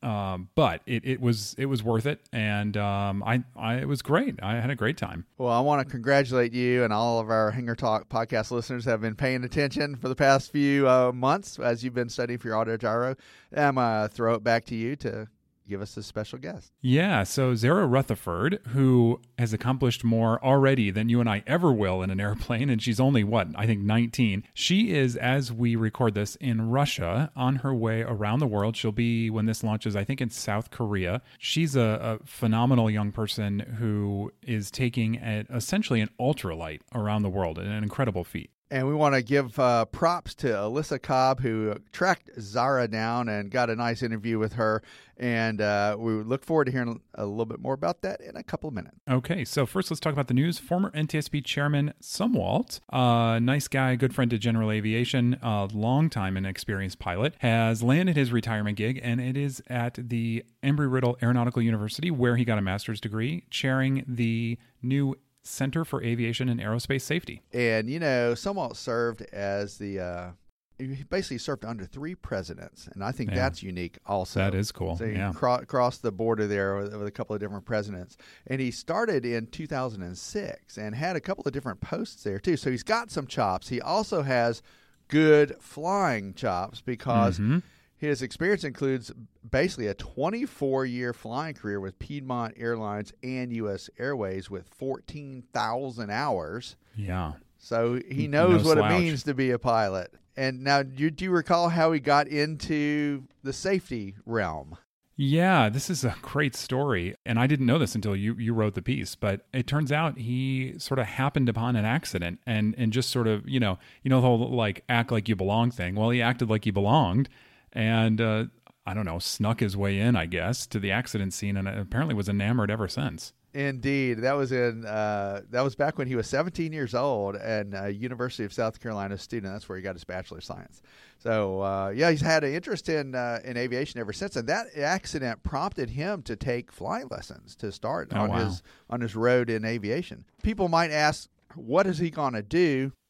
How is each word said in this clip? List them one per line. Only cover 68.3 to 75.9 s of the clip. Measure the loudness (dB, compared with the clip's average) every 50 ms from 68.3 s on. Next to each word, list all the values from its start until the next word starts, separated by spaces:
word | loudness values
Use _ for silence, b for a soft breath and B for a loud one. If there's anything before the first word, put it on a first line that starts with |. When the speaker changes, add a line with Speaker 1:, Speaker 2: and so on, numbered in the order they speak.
| 0
Speaker 2:
Sumwalt | 0 -2 -4 -4 -4 -4 -6 -8
served | -8 -6 -4 -2 0 0 -2 -2 -6 -10 -12
as | -8 -6 -4 -2 -2 -2 -4 -6 -8
the, | -8 -8 -6 -6 -6
uh, | -6 -6 -6 -8 -10 -12 -14 -18 _ _ _ _ _ _ _ -12
he | -10 -8 -8 -10 -8 -6
basically | -4 -4 -4 -4 -6
served | -8 -6 -6 -6 -6 -6
under | -8 -10 -8 -10
three | -12 -12 -12 -10 -10 -10
presidents, | -12 -10 -6 -6 -6 -6 -6 -10 -14 -14 -16 -18 -20 -20 -18
and | -12 -8 -6
I | -6 -6
think | -4 -4 -2
Speaker 1:
Yeah. | 0
Speaker 2:
that's | 0 0 0 -2 -4 -8
unique | -8 -6 -6 -6 -8 -8 -10 -6
also. | -4 -2 -2 -2 -2 -2 0
Speaker 1:
That | 0 2 2
is | 0 -2 -2 -4
cool, | -6 -6 -4 -4
Speaker 2:
So | -4 -4
he | -4 -2
Speaker 1:
yeah. | -2 -2 -2 -2
Speaker 2:
cro-, | 0 2 2 2 2 0
crossed | -2 0 2 2 2